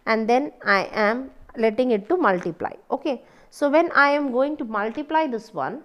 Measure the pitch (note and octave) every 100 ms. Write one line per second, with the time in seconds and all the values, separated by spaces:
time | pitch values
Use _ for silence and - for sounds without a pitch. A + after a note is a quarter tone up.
0 | - A3 A3 B3 D4 - G#3 G3 - -
1 | G#3 A#3+ C4+ - - C4+ A3 G#3+ B3+ G#3+
2 | G3 F4+ A#3+ F#3 - - - - _ C4
3 | D#4+ A#3+ - - - - C#4+ D4+ E4+ -
4 | C#4+ D4 C#4+ A#3+ C#4 D4+ A#3 A3 G#3+ A#3
5 | D4 D#4+ D#4 A3+ - D#3+ C3+ B3+